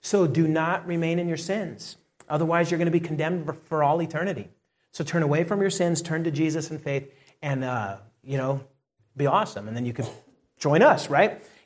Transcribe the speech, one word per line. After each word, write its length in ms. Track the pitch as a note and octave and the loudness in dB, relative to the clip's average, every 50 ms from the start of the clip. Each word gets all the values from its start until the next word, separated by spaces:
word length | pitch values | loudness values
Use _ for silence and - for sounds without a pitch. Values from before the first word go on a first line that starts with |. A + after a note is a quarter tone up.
| _ | _
So 220 | - - G3+ F#3 D#3 | 0 2 4 4 4
do 220 | B2 C#3 E3 D#3 | 4 4 4 4
not 360 | D#3 D#3+ D#3+ E3 F3+ - - | 4 2 2 0 0 -2 -2
remain 320 | F3 E3+ E3+ E3 D#3+ E3+ E3+ | -4 -4 -2 0 0 0 0
in 120 | F3 E3+ | 0 -2
your 80 | E3 D3+ | -4 -4
sins. 580 | - - F#3+ G#3+ G3+ E3 B2+ G#2 - - - _ _ _ _ _ - - | -4 -4 -4 -4 -4 -6 -10 -12 -14 -16 -16 _ _ _ _ _ -10 -4
Otherwise, 420 | D3+ D3+ E3 D#3+ E3 E3+ F3 E3 | -2 -2 0 2 2 2 2 2
you're 80 | F3 E3 | 0 0
gonna 140 | E3+ E3 | 0 2
be 80 | D#3+ E3+ | 2 0
condemned 460 | D#3+ D#3+ D3+ D3 D#3 D#3 F3+ F3+ D#3 | 0 0 -4 -2 -2 -2 -2 -4 -4
for, 80 | C#3+ D3+ | -6 -8
for 300 | D3+ - - E3 D#3 D3 | -10 -10 -6 -2 2 2
all 160 | C#3+ D3+ E3+ | 2 2 2
eternity. 480 | E3+ D#3+ - D3+ E3+ G3 F3+ B2 G2+ F#2 _ _ _ _ _ _ _ _ | 0 -2 -4 -4 -4 -4 -4 -6 -10 -14 _ _ _ _ _ _ _ _
So 100 | _ - | _ -8
turn 220 | E3 C#3+ - E3+ D#3+ | -6 -2 0 0 2
away 220 | C#3+ D3 D#3 F3 | 2 2 2 2
from 160 | E3+ G#3 G3+ | 0 0 0
your 80 | G3 G3 | 0 0
sins, 320 | - - F3+ E3+ E3+ D#3+ | 0 0 0 0 0 0
turn 240 | E3 - D#3 D#3+ E3 | -2 -4 -4 -2 -2
to 60 | E3 | -2
Jesus 400 | D3+ C#3 D#3+ D#3+ D3 E3 D3+ D3+ | 0 0 0 0 0 -2 -6 -6
in 60 | D#3 D3 | -10 -10
faith, 320 | - D3 C#3 C#3 C#3 - - _ _ _ _ _ | -6 -4 -4 -4 -4 -8 -20 _ _ _ _ _
and, 220 | - D3 C#3 C3 C3 | -6 -4 -4 -2 -2
uh, 360 | B2+ B2+ A#2+ G#2+ G2 G2 G2 G2+ - _ _ | -2 -2 -4 -4 -6 -8 -10 -14 -20 _ _
you 140 | _ C3 C#3 | _ -6 -4
know, 240 | C3+ C3 C3 C#3 C3+ - - _ _ _ _ _ _ _ _ _ | -2 -2 -2 -2 -4 -4 -12 _ _ _ _ _ _ _ _ _
be 120 | C3+ C#3+ C#3 | 0 0 4
awesome. 420 | C#3+ G3 G#3+ - - - G#2 G#2+ | 4 4 2 0 -6 -12 -10 -8
And 80 | A2 A#2+ | -6 -6
then 80 | B2 | -6
you 80 | A#2+ A#2 | -6 -4
can 120 | - B2 A#2 - - - _ _ _ _ _ _ _ | -4 -6 -8 -8 -14 -20 _ _ _ _ _ _ _
join 220 | - D3 C#3+ E3 | 0 4 6 8
us, 280 | A3 D4+ - - - - | 8 8 6 4 0 -2
right? 320 | D3 C#3+ F#3+ A3 D3+ - - - - - _ | 2 4 4 4 2 -4 -14 -20 -20 -20 _